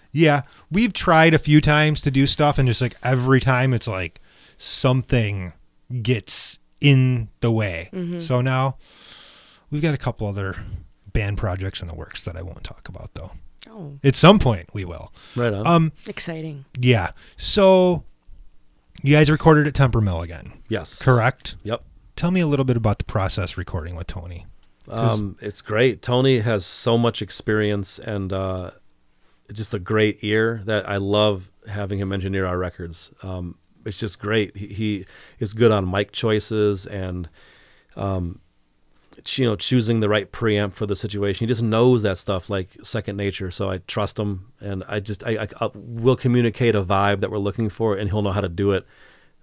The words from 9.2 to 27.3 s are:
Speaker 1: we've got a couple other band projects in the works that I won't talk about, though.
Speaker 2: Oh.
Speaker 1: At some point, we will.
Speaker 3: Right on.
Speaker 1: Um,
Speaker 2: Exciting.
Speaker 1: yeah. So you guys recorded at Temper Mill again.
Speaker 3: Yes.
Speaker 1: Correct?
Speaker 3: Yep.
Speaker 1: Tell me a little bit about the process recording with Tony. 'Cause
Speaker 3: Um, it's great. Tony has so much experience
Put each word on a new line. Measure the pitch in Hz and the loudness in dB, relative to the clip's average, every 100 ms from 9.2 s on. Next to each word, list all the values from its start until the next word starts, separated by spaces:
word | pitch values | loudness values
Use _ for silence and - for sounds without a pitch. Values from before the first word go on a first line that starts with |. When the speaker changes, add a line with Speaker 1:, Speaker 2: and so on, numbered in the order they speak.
| - - - _ _ | -20 -20 -20 _ _
Speaker 1:
we've | 147 | -2
got | 160 | -2
a | 143 | -2
couple | 131 - 104 | -4 -4 -6
other | 101 95 - - - - _ - | -4 -6 -8 -10 -12 -16 _ -6
band | 120 101 98 | -4 -2 -2
projects | 104 92 95 - | -4 -4 -6 -8
in | 85 | -10
the | |
works | 82 - - | -12 -12 -10
that | - 85 | -10 -10
I | |
won't | 87 - | -12 -12
talk | - - - | -16 -16 -18
about, | 95 - | -16 -16
though. | - - - - - - | -14 -16 -16 -20 -20 -20
Speaker 2:
Oh. | 220 151 143 | -16 -16 0
Speaker 1:
At | 139 - | 2 6
some | 156 214 | 8 8
point, | 131 95 85 | 4 0 -6
we | 104 | -12
will. | 87 82 - - - | -10 -12 -16 -20 -10
Speaker 3:
Right | 120 120 | -2 -2
on. | 101 120 | 0 4
Speaker 1:
Um, | 170 160 - - | 4 4 -2 -12
Speaker 2:
Exciting. | - - 160 156 143 135 123 | -8 -8 -8 -10 -14 -14 0
Speaker 1:
yeah. | 123 113 85 - - - | 4 4 2 -8 -20 -4
So | - 208 190 185 180 170 - - - - - - - _ _ - | 0 4 6 8 6 2 -4 -20 -20 -20 -20 -20 -20 _ _ -4
you | 135 | 4
guys | 147 151 | 6 6
recorded | 156 160 151 147 | 6 6 6 4
at | |
Temper | 139 131 117 | 2 4 4
Mill | 104 85 | 0 -2
again. | 82 82 - - - | -6 -12 -16 -20 -6
Speaker 3:
Yes. | 107 80 - | -6 -6 -2
Speaker 1:
Correct? | - 123 117 - - - | 4 4 4 -2 -10 -12
Speaker 3:
Yep. | 101 117 - - - - | -8 -8 -10 -20 -18 -4
Speaker 1:
Tell | 170 | -2
me | 185 | 0
a | 160 | 0
little | 139 131 | 0 2
bit | 117 | 2
about | 110 98 | 0 -2
the | |
process | - 107 95 - 90 - | -4 -2 -2 -2 -6 -8
recording | 85 90 80 85 | -8 -8 -8 -10
with | 90 | -10
Tony. | - 85 87 90 - - _ - | -10 -12 -14 -16 -20 -20 _ -12
'Cause | 113 113 110 | -2 0 0
Speaker 3:
Um, | 101 - | -4 -8
it's | 107 - | -12 -12
great. | - 107 127 101 | -4 2 2 2
Tony | - 123 135 127 | -2 2 4 2
has | 107 107 - | 2 -2 -2
so | - 123 117 | -4 2 2
much | 117 - | 2 -2
experience | 98 | -8